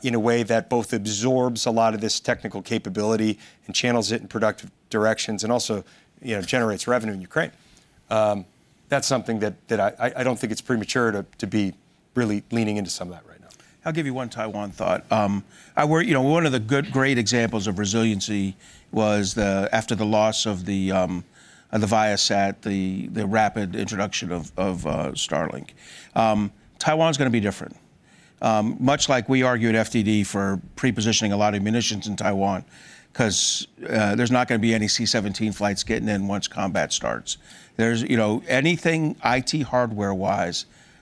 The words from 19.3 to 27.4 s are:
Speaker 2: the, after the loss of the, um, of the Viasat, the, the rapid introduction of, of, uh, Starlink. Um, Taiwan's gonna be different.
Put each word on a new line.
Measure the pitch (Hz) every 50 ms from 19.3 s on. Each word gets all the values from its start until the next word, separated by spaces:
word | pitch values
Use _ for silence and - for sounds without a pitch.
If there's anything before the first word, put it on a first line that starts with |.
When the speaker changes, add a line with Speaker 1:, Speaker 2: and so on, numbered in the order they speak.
| -
Speaker 2:
the, | 113 104 98 98 98 98 -
after | 110 113 - - 117
the | 98 107
loss | 104 110 107 107 110 107 - -
of | 110 101 90 90
the, | 101 98 95 95 95
um, | 95 92 92 92 92 87 - - _ - - - - - _ _
of | - 107
the | 107
Viasat, | 98 113 110 107 107 101 95 - - 101 101 98 98 98 - -
the, | 110 98 98 92 92 95 - -
the | - - 113 104
rapid | 95 110 110 107 101 - 113 101 90 87
introduction | 110 104 98 107 95 104 101 - - - 82
of, | 87 87 - - -
of, | 92 95 98 92 90 -
uh, | 76 - - 76 67 67
Starlink. | - - - 76 76 82 - - 67 - - - - - - - - - - -
Um, | - 113 110 107 104 104 101 - _ _ - -
Taiwan's | - - 160 156 160 165 165 147
gonna | 139 139 127
be | 113
different. | 113